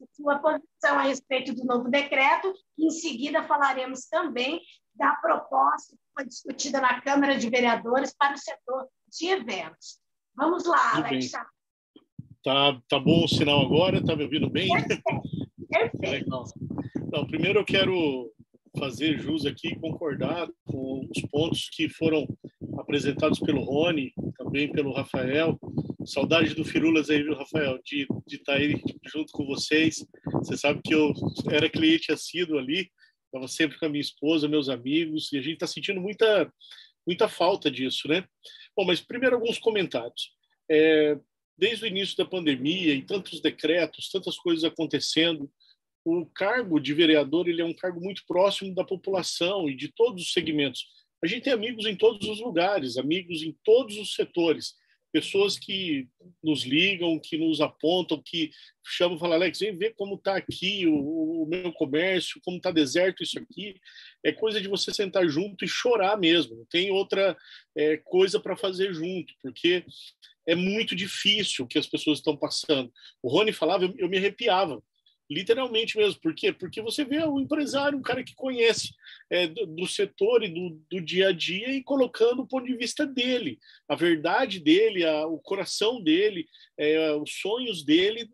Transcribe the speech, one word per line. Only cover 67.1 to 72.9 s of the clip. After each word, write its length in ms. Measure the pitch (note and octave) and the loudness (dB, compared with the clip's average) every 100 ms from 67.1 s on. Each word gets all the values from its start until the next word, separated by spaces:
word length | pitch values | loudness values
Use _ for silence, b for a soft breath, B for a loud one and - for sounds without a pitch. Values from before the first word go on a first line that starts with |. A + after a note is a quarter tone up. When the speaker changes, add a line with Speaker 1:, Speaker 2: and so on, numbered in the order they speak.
| G3 G3 B B B _ - | 2 2 B B B _ 0
Speaker 2:
é, 220 | D3+ D3+ | 2 0
coisa 420 | - F3+ F#3+ G3+ | 2 4 4 2
pra 160 | F#3+ F#3 | -4 -4
fazer 360 | G3 F#3 G3 | -4 -2 -2
junto, 400 | E3 E3+ F#3 C#3+ - | -2 -6 -6 -8 -12
porque 440 | C3 B2 E3+ F3+ - B B - B _ - | -12 -2 0 0 -2 B B -20 B _ 0
é 80 | E3+ | 0
muito 400 | F#3 G#3 A3+ F3+ | 2 0 -2 -4
difícil 680 | F#3+ - G3 G#3 G3 - | -6 -2 0 0 0 -4
o 40 | B2+ | -2
que 100 | D#3 | -2
as 80 | - | -2
pessoas 320 | D3+ - D3 | -2 -2 0
estão 180 | - D3 | -2 -2
passando. 560 | D3 - - C#3 A#2+ | -4 -2 0 0 -2